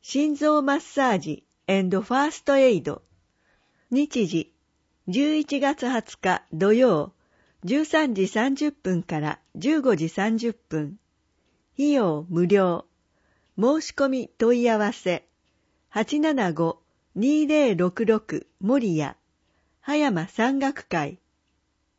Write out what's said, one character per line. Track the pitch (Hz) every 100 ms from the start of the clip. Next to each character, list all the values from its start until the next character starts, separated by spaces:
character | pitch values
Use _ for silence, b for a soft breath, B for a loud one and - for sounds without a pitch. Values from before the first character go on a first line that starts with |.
心 | - 269 302 285
臓 | 302 302
マ | 277 294
ッ |
サ | - 285 262
ー | 190
ジ | 156 - _ _ -
エ | 196
ン | 185
ド | 190
フ | 208
ァ | 254 302
ー |
ス | -
ト | - 269
エ | 262
イ | 180
ド。 | 147 - _ _ _ _ _ _ _ _ -
日 | 254 294 254 175
時、 | 165 - _ _ _ _ _ -
十 | 208 294 311
一 | 294 285
月 | 277 - 254
二 | 240
十 | - -
日 | 190 - -
土 | 160 196
曜、 | 226 254 160 165 - _ _ _ _
十 | 180 277 311
三 | 320 294
時 | 196 190
三 | 214 262 269
十 | 302
分 | - 190 170
か | - 156
ら | 151 - _ 160
十 | 233 311
五 | 254 170
時 | 165
三 | - 208 226
十 | 233
分。 | 214 - 160 147 202 _ _ _ _ _ _ _
費 | - 294
用 | 277 190 151 175
無 | 170 175
料。 | 202 180 170 - _ _ _ _ _ _ -
申 | 233 311
し | -
込 | - 277
み | 262 - -
問 | 233 240
い | 240
合 | 214
わ | 208
せ、 | - 185 170 - _ _ _ _ _ _
八 | 208 220 294
七 | 311 269 185
五 | 156 165 - _ _ _ 185
二 | 254 302 294
零 | 302 262 180
六 | 180 - 220
六 | 220 - 156 - -
守 | 190 277 220 156
谷、 | 139 - _ _ _ _ _ _
葉 | - 302
山 | 285 175 175
山 | - 240 277
岳 | 269 285 -
会。 | 170 143 185 _ _ _ _ _ _ _